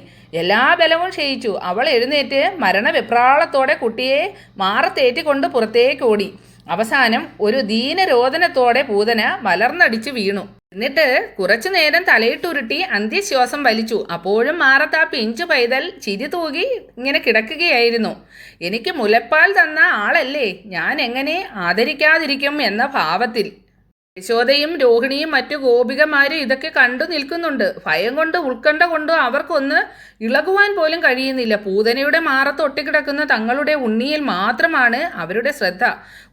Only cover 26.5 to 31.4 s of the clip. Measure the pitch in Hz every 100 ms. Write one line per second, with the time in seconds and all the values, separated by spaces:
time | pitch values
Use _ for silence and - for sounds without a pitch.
26.5 | 269 311 302 247 254 330 320 277 339 339
27.5 | 262 190 - 185 156 208 277 320 359 285
28.5 | 233 302 311 349 320 302 330 254 277 294
29.5 | 311 277 320 415 - - - 220 277 311
30.5 | 392 403 392 311 330 311 254 262 262